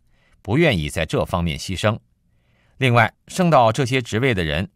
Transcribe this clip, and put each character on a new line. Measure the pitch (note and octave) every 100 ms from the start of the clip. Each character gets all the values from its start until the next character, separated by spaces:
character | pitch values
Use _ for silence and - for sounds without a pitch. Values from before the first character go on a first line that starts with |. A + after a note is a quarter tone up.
| _ _ _ _
不 | - B2+
愿 | E3 G2
意 | D2
在 | - D#2
这 | C3
方 | D#2 F2+
面 | E2 C#2+
牺 | - F2+
牲。 | G#2+ A#2 - _ _ _ _ _ _ -
另 | C3
外， | A#2 A2+ - -
升 | - F3
到 | C#3+ A2+
这 | A2+ B2
些 | C3
职 | A#2 G#2
位 | C3+
的 | G2+
人 | D#2+ D2+ G2